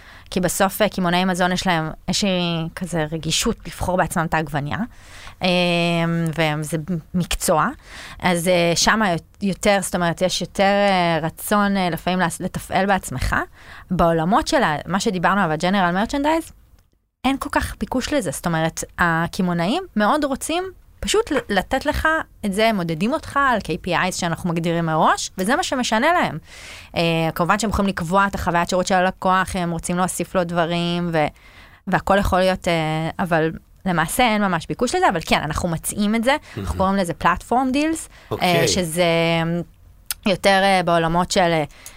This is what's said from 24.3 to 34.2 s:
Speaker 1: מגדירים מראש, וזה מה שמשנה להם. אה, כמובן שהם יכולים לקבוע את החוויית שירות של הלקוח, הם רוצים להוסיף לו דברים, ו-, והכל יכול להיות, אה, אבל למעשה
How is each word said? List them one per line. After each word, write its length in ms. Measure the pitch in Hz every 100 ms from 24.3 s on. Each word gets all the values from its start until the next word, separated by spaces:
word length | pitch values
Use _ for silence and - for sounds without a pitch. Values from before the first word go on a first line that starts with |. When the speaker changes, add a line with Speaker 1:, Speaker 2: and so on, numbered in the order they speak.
| 165 180
Speaker 1:
מגדירים 360 | 165 170 170 165
מראש, 460 | 160 214 403 - -
וזה 180 | 190 294
מה 80 |
שמשנה 500 | 359 269 240 220 285
להם. 240 | 349 202 147 - - - - - -
אה, 60 | 165 165 160 156
כמובן 240 | 170 208
שהם 100 | 226
יכולים 200 | 190 196
לקבוע 380 | 190 165 190 196
את 80 | 196
החוויית 340 | - 170 175
שירות 180 | 185 180
של 80 | 185
הלקוח, 600 | 185 - 190 185 185 190
הם 160 | 170
רוצים 260 | 165 - 180
להוסיף 380 | 185 - 175 185
לו 80 |
דברים, 640 | 170 175 165 170 170 175 175
ו-, 140 | 160 151 - - - - - -
והכל 300 | 180 - 196
יכול 200 | 202 180
להיות, 280 | 185 185 -
אה, 60 | 165 156 156 160 -
אבל 320 | 185 165 160 185 - - 190
למעשה 380 | 170 160 -